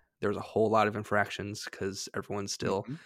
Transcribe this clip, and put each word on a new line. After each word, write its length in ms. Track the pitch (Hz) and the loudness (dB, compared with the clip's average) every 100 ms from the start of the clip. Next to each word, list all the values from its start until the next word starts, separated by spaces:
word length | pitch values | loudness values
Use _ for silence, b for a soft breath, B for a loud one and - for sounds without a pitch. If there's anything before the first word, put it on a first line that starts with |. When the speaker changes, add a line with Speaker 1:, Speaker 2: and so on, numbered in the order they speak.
| _ - | _ -4
Speaker 1:
There's 160 | 104 95 | -2 0
a 40 | |
whole 280 | - - 110 | 0 2 6
lot 200 | 110 107 | 6 4
of 80 | 107 | 2
infractions 680 | 104 104 101 - 101 104 | 0 2 2 -2 -6 -8
'cause 440 | - - 98 98 - | -10 -6 -6 -6 -8
everyone's 380 | - - 101 101 | -8 -6 -6 -4
still, 300 | - - 98 | -2 0 0
Speaker 2:
Mm-hmm. 120 | 110 156 | -2 -8